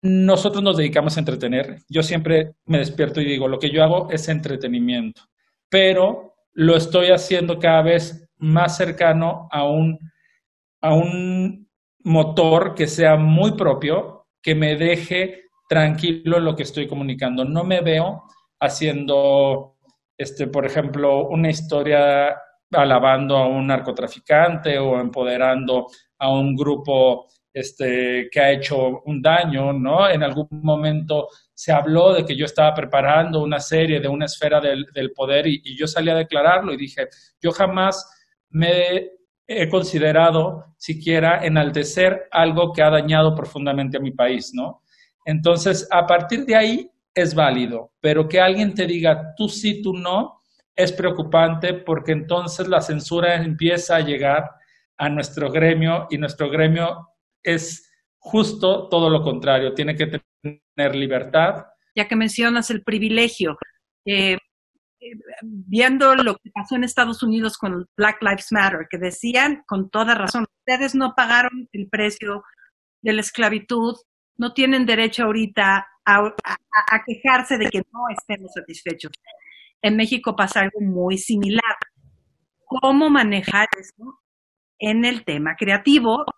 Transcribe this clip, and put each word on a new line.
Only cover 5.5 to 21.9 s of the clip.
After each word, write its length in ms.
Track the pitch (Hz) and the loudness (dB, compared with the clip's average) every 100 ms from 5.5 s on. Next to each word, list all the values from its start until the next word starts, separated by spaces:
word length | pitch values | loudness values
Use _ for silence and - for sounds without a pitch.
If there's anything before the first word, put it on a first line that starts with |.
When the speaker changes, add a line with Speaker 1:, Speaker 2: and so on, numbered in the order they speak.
| _ _ | _ _
Speaker 1:
pero 680 | 190 190 185 190 233 - _ _ | 2 4 4 2 0 -14 _ _
lo 200 | - 160 | 0 4
estoy 340 | 165 160 175 180 | 4 4 2 6
haciendo 500 | 180 - 180 170 165 | 4 4 -2 0 0
cada 240 | 170 160 | 4 4
vez 440 | 160 170 165 - - _ | 4 2 0 -12 -20 _
más 400 | 156 160 175 165 | 2 2 2 0
cercano 680 | 180 160 170 160 165 170 - | -4 2 4 4 0 -4 -8
a 120 | 151 | -2
un, 340 | 143 156 160 160 160 _ _ _ _ _ _ _ | 0 2 0 -2 -12 _ _ _ _ _ _ _
a 140 | 156 | 2
un 760 | 156 170 180 185 185 185 - - _ _ _ | 2 2 -2 -4 -2 -2 -6 -18 _ _ _
motor 720 | - 160 156 - 165 160 185 | 0 2 2 2 4 4 2
que 120 | - 151 | -2 -4
sea 300 | - 160 156 | 2 4 6
muy 360 | 156 160 208 | 6 4 4
propio, 760 | - 180 135 143 170 214 - _ _ | 2 0 0 0 -2 -4 -14 _ _
que 140 | - | -2
me 200 | 156 151 | 0 0
deje 680 | 151 170 170 165 180 190 - _ _ _ | 0 0 0 -2 -4 -4 -8 _ _ _
tranquilo 720 | 160 156 156 170 165 165 170 | 2 2 0 -2 -2 0 0
en 80 | 165 | 0
lo 100 | 156 | -2
que 60 | |
estoy 260 | 135 - 143 | -6 -6 -6
comunicando. 560 | 139 139 127 131 127 | -6 -6 -4 -4 -4
No 180 | 131 160 | -2 -2
me 200 | 180 185 | -2 -2
veo 400 | 165 160 175 196 _ _ _ _ | 0 0 -2 -6 _ _ _ _
haciendo, 1160 | 139 - 156 143 139 143 139 139 139 135 - _ _ _ _ _ | -4 -2 -4 -4 0 2 4 4 2 0 -6 _ _ _ _ _
este, 300 | 135 - 139 | -12 -8 -4
por 180 | 139 | -2
ejemplo, 640 | 135 156 139 139 143 139 139 | -2 -2 -4 -2 0 0 0
una 220 | 160 165 | 0 0
historia 840 | 156 160 151 143 | -2 -4 -2 2